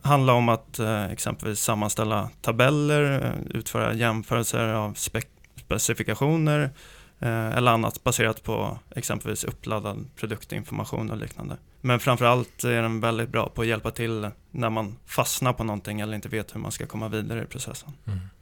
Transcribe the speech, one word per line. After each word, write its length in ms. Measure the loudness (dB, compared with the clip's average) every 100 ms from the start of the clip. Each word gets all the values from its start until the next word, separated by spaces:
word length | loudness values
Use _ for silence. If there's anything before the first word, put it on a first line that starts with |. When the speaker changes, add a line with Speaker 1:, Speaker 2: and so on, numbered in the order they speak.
Speaker 1:
handla 300 | 4 6 6
om 160 | 6 6
att, 300 | 2 -2 -4
eh, 260 | -2 0
exempelvis 560 | -2 -4 -4 -4 -4 -2
sammanställa 720 | 0 2 0 0 0 0 -2 -4
tabeller, 840 | 0 4 4 4 4 4 4 2
eh, 320 | 0 -2 -4 -6
utföra 380 | -4 0 0
jämförelser 720 | 2 2 0 0 0 0 0 0
av 260 | 0 -2
spek-, 340 | -4 -4 -4 -6 _ -20 -16
specifikationer, 1080 | -4 0 0 0 -2 2 2 4 4 4 0 -4 -16 -20 -20 _
eh, 380 | -2 0 0 2
eller 140 | 4
annat 340 | 4 2 0
baserat 380 | 0 2 2 0
på 360 | -4 -2 -2 -6 -10 -8
exempelvis 480 | -4 -4 -4 -4
uppladdad 600 | -6 -6 -4 -4 -4 -6 -10 -8
produktinformation 920 | -6 -6 -6 -8 -6 -6 -4 -4 -4
och 60 | -6
liknande. 400 | -8 -10 -10 -12 -16 -4
Men 200 | 0 2
framförallt 640 | 4 4 6 4 2 -4
är 180 | 0 2
den 180 | 2 0
väldigt 280 | 0 0 0
bra 200 | 0 -2
på 140 | 0
att 60 | 0
hjälpa 220 | 0 -2
till 380 | -4 -2 -2 -6 -10 _
när 200 | -4 0
man 260 | 0 -4 -8 -4
fastnar 460 | -2 0 0 0
på 120 | 0
någonting 360 | -2 -4 -6 -6
eller 140 | -4
inte 140 | -6 -4
vet 260 | -6 -6
hur 60 | -8
man 120 | -8
ska 140 | -8 -8
komma 220 | -6 -4
vidare 340 | -4 -4 -6
i 40 | -6
processen. 460 | -8 -10 -10 -14 -12 -6
Speaker 2:
Mm. 120 | -6 -8 -16